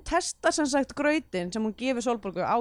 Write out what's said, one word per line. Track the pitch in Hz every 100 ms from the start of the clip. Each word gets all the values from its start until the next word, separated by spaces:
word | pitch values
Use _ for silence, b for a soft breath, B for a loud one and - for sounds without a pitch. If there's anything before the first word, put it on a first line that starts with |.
testar | - 330 - - 330
sem | 330 294
sagt | 277 269
grautinn | - 294 311 - 185 175
sem | 220
hún | 220
gefur | 202 247 247
Sólborgu | 254 240 196 175
á | 156 226